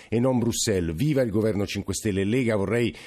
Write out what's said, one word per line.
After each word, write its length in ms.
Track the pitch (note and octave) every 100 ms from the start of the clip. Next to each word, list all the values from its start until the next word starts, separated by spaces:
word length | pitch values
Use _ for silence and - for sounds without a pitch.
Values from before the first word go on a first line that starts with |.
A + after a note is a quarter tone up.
| -
e 100 | A2+
non 220 | C3 B2
Bruxelles. 560 | A2 - A2+ F#2+ E2+ D#2+
Viva 260 | D3 C3
il 60 | A#2+
governo 360 | G2+ F#2+ F#2 G2
cinque 280 | G2+ G2
Stelle 280 | G2 A2 F#2+
e 20 |
Lega, 320 | G2 B2+ A2+ G#2+
vorrei 400 | G2 A#2 A2 -